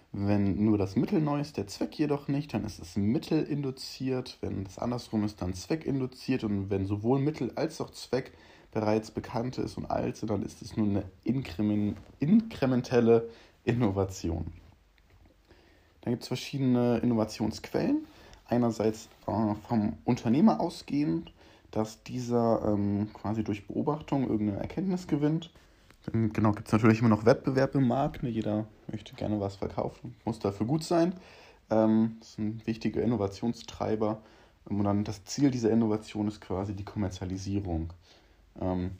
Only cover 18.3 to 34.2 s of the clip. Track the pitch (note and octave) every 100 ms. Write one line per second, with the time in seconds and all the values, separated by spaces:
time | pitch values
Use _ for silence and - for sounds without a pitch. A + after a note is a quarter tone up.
18.3 | - - A#2+ A#2 G#2 G#2+ G#2+ - - -
19.3 | G2+ A2 G#2 - A#2 G#2+ - - B2+ A2+
20.3 | C3+ G#3+ - E3 - - C#3+ D3+ E3 E3
21.3 | - - - - G#2+ A2 - - B2 A#2+
22.3 | A#2+ A#2 A2 G#2+ G2+ G2+ G2+ G#2 - G2
23.3 | A2+ G#2+ G#2 - A#2 B2 D3+ - C#3 B2
24.3 | A2 G#2 G2+ - - F#3+ F3+ - D3 D3+
25.3 | D#3+ - - - _ - _ - A2+ A2
26.3 | - G#2+ G2+ - A2 A2+ A2 A#2 G#2+ A2
27.3 | C3+ C#3+ C3 C3+ C#3 B2 B2+ D3+ - B2+
28.3 | A2 G#2+ G#2 A2 - - G#2 - - G2+
29.3 | G#2 G2 - - - C3+ - B2+ - G#2
30.3 | - G2 G2+ A2 D#3 - E3+ F3 F#3 -
31.3 | - - - _ A2 A2 A2 A2+ - -
32.3 | - G#2+ A2+ - A2+ A2 - A2 A2+ G2
33.3 | G2+ A#2 - - - G2+ G#2+ G#2+ A2